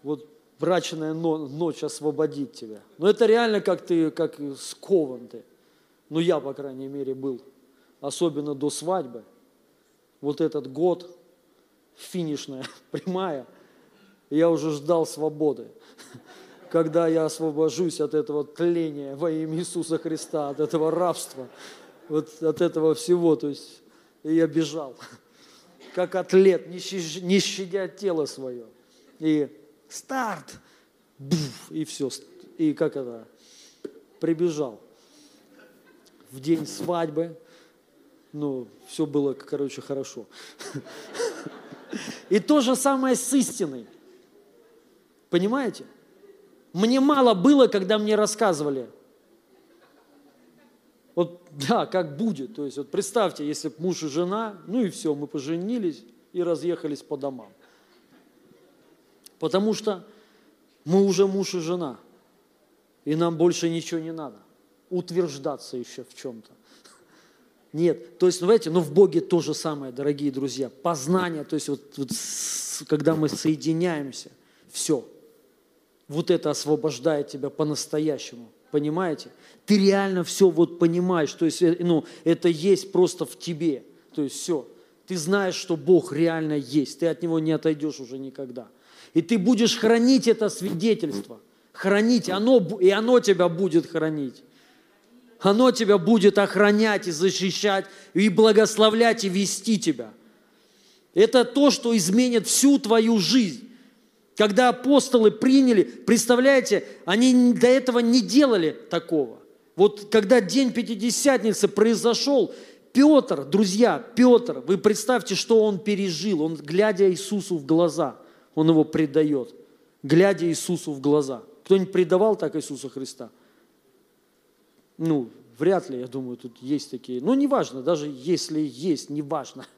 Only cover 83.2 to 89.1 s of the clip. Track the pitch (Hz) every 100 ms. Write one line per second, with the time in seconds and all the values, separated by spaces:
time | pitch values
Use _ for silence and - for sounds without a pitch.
83.2 | 156 - - 156 165 127 - _ _ -
84.2 | 139 - - 160 120 - _ _ _ 185
85.2 | 151 202 190 170 - 165 139 180 175 143
86.2 | 165 165 156 151 123 143 131 - 165 -
87.2 | 170 165 156 156 160 151 151 139 127 131
88.2 | 135 131 131 123 107 _ _ - -